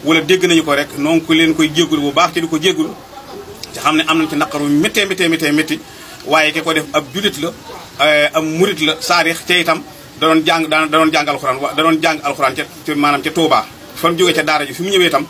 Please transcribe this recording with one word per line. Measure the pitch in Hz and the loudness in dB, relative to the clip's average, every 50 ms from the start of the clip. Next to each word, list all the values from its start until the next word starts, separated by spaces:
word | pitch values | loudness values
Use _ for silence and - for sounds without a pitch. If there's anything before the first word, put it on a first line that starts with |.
| - | 2
wala | 147 160 160 | 2 2 2
dégg | 156 147 185 185 180 | 4 2 2 2 4
nañu | 175 170 160 151 | 4 2 2 2
ko | 147 143 | 2 0
rek, | 143 147 143 - | 0 -2 -4 -6
noo | 143 143 151 165 | -4 0 2 2
ngi | 165 160 | 0 2
ko | 165 160 | 2 2
leen | 160 165 160 160 | 2 4 2 2
koy | 156 160 156 147 | 2 0 0 2
jéggul | 160 170 147 156 147 | 0 0 2 0 0
bu | 143 143 | 0 0
baax, | 139 156 175 170 170 | 2 2 0 2 0
te | 170 | -4
di | 165 | -4
ko | 165 165 151 | -2 -4 0
jéggul, | 156 190 175 156 156 - - - - - - - - - - - - - - - - - - | 0 0 0 0 -2 -4 -4 -12 -18 -18 -18 -18 -18 -16 -16 -16 -16 -16 -16 -16 -16 -14 -12
te | - | -2
xam | - 147 156 | -2 0 2
ne | 156 160 | 2 2
am | 156 160 165 | 2 2 0
nañ | 156 156 | 0 0
ci | 160 | 0
naqaru | 147 156 156 - 147 147 143 | -2 -2 -2 -2 -4 0 2
méttee, | 143 147 170 220 214 220 202 | 2 2 2 2 0 0 -2
méttee, | 196 190 180 185 | -2 -2 -2 0
méttee, | 165 165 156 160 147 | 0 0 0 0 0
métti, | 147 151 156 156 151 156 - - - - - - - - - | 2 0 0 0 -4 -6 -6 -16 -20 -20 -18 -18 -18 -14 -2
waaye | 123 147 156 156 151 | 2 2 4 4 2
ki | 151 160 | 0 -2
ko | 156 165 160 | -2 0 0
def | 156 147 147 - | 0 -2 0 -2
ab | 156 147 131 127 | -2 -2 -2 -8
julit | 185 202 202 - 147 | -2 -2 -2 -2 -2
la, | 147 - - - - - - - - - - - | -6 -6 -6 -10 -18 -18 -16 -16 -18 -18 -4 0
euh, | 139 151 151 147 147 147 - | 2 4 4 4 2 2 0
ab | 160 160 | 0 -2
murit | 156 156 165 185 208 190 156 156 | 0 2 2 2 2 2 0 0
la, | 151 156 156 | -2 -2 -2
saarix, | - - 175 175 160 160 165 160 - | 0 0 2 2 2 0 -2 -4 -2
te | - 175 180 | 0 2 2
itam | 160 165 160 156 - - - - - - - - | 2 2 0 -2 -4 -14 -20 -20 -20 -20 -8 -2
da | 151 | 2
doon | 160 160 160 156 | 4 4 4 4
jàng, | 170 170 165 160 | 2 2 2 0
da, | 151 151 156 160 | 0 0 0 0
da | 151 156 | 2 2
doon | 160 160 156 | 2 2 4
jàng | 156 156 147 | 2 0 0
alxuraan, | 147 143 131 143 135 127 | 0 -4 -2 -2 -2 -2
wa-, | 135 143 135 135 | -2 -4 -4 -2
da | 147 160 | 0 2
doon | 165 160 156 | 2 2 2
jàng | 160 165 156 151 143 | 2 0 0 0 -2
alxuraan | 143 139 - 143 131 127 | -4 -2 0 0 0 0
ca, | 143 147 - - - - | -2 -8 -8 -10 -12 -8
ca, | - 151 | -6 -2
maanaam | 143 147 147 143 135 | 0 2 2 0 0
ca | 135 156 | -2 -2
Touba. | - 175 165 156 135 110 - - - - - - - | 0 0 2 2 2 2 0 -2 -14 -18 -20 -18 -12
Fa | - - 165 | -2 0 0
mu | 170 | 2
jógee | 160 180 175 160 | 2 2 2 2
ca | 160 151 | 0 0
daara | 151 156 151 147 | 0 0 -2 -2
ji, | 139 123 | -4 -6
fi | - 175 | -6 -4
mu | 196 | 0
ñëwee | 196 185 180 | 2 2 2
itam | 165 147 - 156 - | 4 2 0 -2 -4